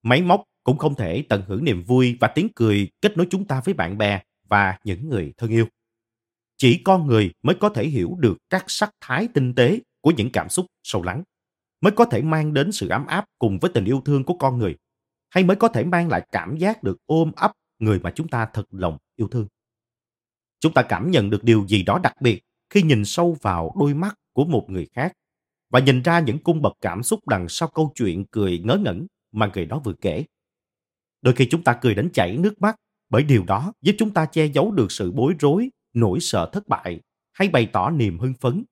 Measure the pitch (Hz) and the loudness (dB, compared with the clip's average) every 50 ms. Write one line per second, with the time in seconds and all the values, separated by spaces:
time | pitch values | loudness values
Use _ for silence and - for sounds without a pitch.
0 | - - 123 151 180 175 180 202 - _ _ _ _ - 135 143 151 156 139 - | 2 4 2 2 4 4 2 2 2 _ _ _ _ -2 0 0 0 -2 -2 -2
1 | 107 82 82 120 147 _ 113 101 95 98 98 107 165 151 104 87 87 95 123 127 | -4 -4 -4 -4 -2 _ -2 -2 -2 -4 -4 -2 0 -2 -2 -2 0 2 4 4
2 | 127 123 120 - - 110 - 151 185 226 - - 117 110 104 104 101 - _ _ | 4 2 2 0 -2 0 0 -2 -4 -4 -2 0 2 2 4 2 0 -2 _ _
3 | - 208 208 160 185 180 - 185 202 - 139 131 123 - 190 151 90 85 98 104 | -2 0 2 0 -2 0 -2 -6 -4 -4 -4 -4 -2 -4 -4 -2 -4 -4 -2 0
4 | 107 101 101 95 _ _ _ _ _ _ 104 101 101 95 95 - _ 104 92 90 | 0 0 0 -2 _ _ _ _ _ _ 2 2 2 2 -2 -6 _ -6 -6 -6
5 | 135 160 135 98 82 71 - _ 120 110 113 117 113 107 _ _ _ _ _ _ | -4 -4 -4 -4 -4 -6 -8 _ -6 0 2 0 0 0 _ _ _ _ _ _
6 | _ _ _ _ _ _ _ _ _ _ _ _ - 123 143 175 - 196 190 185 | _ _ _ _ _ _ _ _ _ _ _ _ 4 4 4 4 4 2 2 2
7 | 160 143 120 110 104 90 - _ - 139 - 214 208 208 208 226 202 160 147 113 | 4 2 4 4 2 2 -2 _ -2 -2 0 2 0 -2 0 -2 -4 -2 -2 -2
8 | 87 - 180 180 143 110 87 - _ _ 185 185 185 - - - 214 208 _ _ | -2 -2 -2 2 2 2 2 0 _ _ -6 -6 -4 -6 -4 -4 -4 -4 _ _
9 | - - 127 147 220 240 - - 131 123 120 - - 135 196 240 - _ _ _ | -8 -4 -4 -4 -4 -2 -2 -2 -2 0 2 2 4 4 2 0 -4 _ _ _
10 | - 156 165 117 98 80 - 101 80 85 - - 175 _ _ _ _ - - 98 | 2 2 2 2 -2 -2 -2 -4 -4 -4 -4 -6 -6 _ _ _ _ -6 -6 -4
11 | 85 90 92 143 185 _ _ _ _ _ _ _ _ _ _ _ - 185 202 226 | -4 -4 -6 -8 -10 _ _ _ _ _ _ _ _ _ _ _ 0 0 4 4
12 | 233 233 240 208 139 160 156 156 151 151 147 139 139 190 214 - 101 - 92 117 | 2 2 2 -2 0 0 0 0 -2 0 0 0 0 -2 -4 -6 -4 -4 -4 -4
13 | 139 - - 185 214 _ _ _ 123 110 98 87 - - 175 117 95 101 131 135 | -4 -4 -6 -6 -6 _ _ _ -2 0 0 0 -2 0 0 0 0 0 -2 -2
14 | - 147 143 139 131 - 180 175 139 135 127 123 110 90 71 _ _ _ _ _ | 0 0 -2 0 0 -2 -4 0 0 0 0 0 -2 -2 -4 _ _ _ _ _
15 | _ _ _ _ _ _ - 185 190 175 196 202 233 226 - - - 175 175 175 | _ _ _ _ _ _ 0 2 4 4 4 4 2 2 2 0 -2 0 0 -2
16 | 170 170 - - - _ - 101 82 87 131 160 175 202 226 - - 196 180 - | 0 0 -2 -4 -4 _ -8 -8 -6 -6 -6 -2 -2 -2 -2 -2 -4 -6 -6 -6
17 | _ - 151 160 165 160 147 - - 214 - _ _ _ _ _ 110 107 104 87 | _ 0 2 2 2 0 0 -2 -2 -2 -2 _ _ _ _ _ 0 0 0 0
18 | - 90 - - 165 165 - 120 113 - - 110 101 _ - 95 92 85 80 71 | -2 -4 -6 -6 -8 -6 -4 -4 -4 -4 -6 -10 -10 _ -8 -4 -4 -4 -4 -6
19 | _ _ _ - 113 - - 120 107 98 _ _ _ _ _ _ _ _ _ _ | _ _ _ -8 -8 -6 -4 -6 -6 -6 _ _ _ _ _ _ _ _ _ _
20 | _ _ _ _ _ _ _ _ _ _ _ _ - 160 160 143 120 - 107 90 | _ _ _ _ _ _ _ _ _ _ _ _ -2 0 2 2 0 0 -4 -4
21 | 113 175 185 139 101 101 110 101 110 117 113 107 98 90 107 101 90 95 101 185 | -2 0 0 0 2 0 -2 0 4 4 4 4 4 2 0 0 2 0 -2 0
22 | 180 - - _ 131 120 104 - _ _ _ _ _ _ - 202 175 156 135 107 | 0 -2 -4 _ 0 0 0 -2 _ _ _ _ _ _ 2 2 4 4 2 2
23 | 104 - - - 175 175 165 151 - 107 90 85 82 80 - 98 139 147 143 147 | 2 -2 -2 0 0 0 0 -2 -4 -4 -2 -2 -4 -6 -2 -2 0 0 0 -2
24 | 180 208 202 _ _ _ _ - 143 175 151 - - - 95 90 80 - _ 120 | -4 -6 -8 _ _ _ _ -2 0 2 0 -2 -2 -2 -8 -8 -8 -8 _ -4
25 | 139 185 - _ _ _ _ _ _ _ _ _ _ _ - 127 135 135 127 127 | -4 -4 -6 _ _ _ _ _ _ _ _ _ _ _ 2 4 4 4 2 2
26 | 127 170 170 170 160 120 107 156 - - 170 160 143 98 - _ - 98 85 101 | 2 2 2 2 2 0 -2 -2 0 0 0 2 0 -2 -2 _ -6 -6 -6 -4
27 | 123 - 226 208 _ - 113 92 87 85 - - 165 156 _ 156 160 143 - - | -4 -4 -4 -4 _ -2 -2 -2 -2 -6 -6 -6 -6 -4 _ -2 -2 -2 -2 -2
28 | 120 95 82 92 98 _ - 110 101 92 87 85 87 110 151 208 208 127 90 - | -2 -2 -2 -4 -6 _ -4 -2 0 0 -2 -2 0 -2 0 0 0 -4 -6 -6
29 | 165 196 _ _ _ _ - 107 107 101 - 98 85 78 117 156 143 107 82 _ | -10 -14 _ _ _ _ -2 -2 -2 -2 -2 -6 -6 -4 -6 -6 -6 -6 -8 _
30 | - 98 76 90 151 _ _ _ _ _ _ _ _ _ _ _ _ _ _ _ | -4 -4 -4 -4 -8 _ _ _ _ _ _ _ _ _ _ _ _ _ _ _
31 | _ _ _ _ - 127 127 - 135 - - 165 - 131 120 - - 120 101 101 | _ _ _ _ 2 2 4 4 2 2 2 2 2 0 0 2 0 0 2 2
32 | 147 175 - - 95 87 101 139 175 214 208 _ 190 214 220 _ _ _ _ _ | -2 -2 0 0 0 0 0 0 0 -2 0 _ -2 -2 -2 _ _ _ _ _
33 | _ _ - 135 147 147 135 110 90 85 95 104 139 196 254 _ - 214 208 - | _ _ 0 0 4 4 4 2 4 0 -2 -2 -2 -6 -10 _ 0 0 0 2
34 | 226 214 196 170 160 - - 165 156 151 139 135 156 220 208 165 110 92 - - | -2 0 0 -2 -2 0 0 0 0 2 2 0 0 2 2 0 0 0 -2 -4
35 | 101 90 92 - 120 147 185 156 143 143 147 196 247 262 _ _ _ _ _ 120 | -6 -4 -2 0 0 0 0 2 2 2 2 2 -2 -4 _ _ _ _ _ 0
36 | 117 101 90 - - - - 98 82 - - 208 208 - 87 - - 90 85 78 | 2 2 2 -2 -2 -2 -2 -2 -2 -2 -6 -10 -4 -4 -4 -4 -4 -10 -10 -10
37 | _ _ _ _ _ _ _ - 190 196 165 127 117 101 - 98 90 123 165 147 | _ _ _ _ _ _ _ -2 -2 2 2 2 2 2 0 -2 0 0 0 0
38 | 117 101 85 82 127 131 131 _ - 123 131 196 247 _ | 0 0 0 -2 -6 -6 -6 _ -2 -2 -2 -2 -6 _